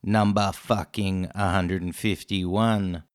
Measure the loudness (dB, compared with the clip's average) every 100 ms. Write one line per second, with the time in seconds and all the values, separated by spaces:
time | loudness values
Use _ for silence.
0 | 2 2 4 2 0 -4 -2 -2 -2 -4
1 | -2 -2 -4 -2 2 2 0 -2 -4 -2
2 | -2 -2 -2 -2 0 2 2 2 -2 -4
3 | -10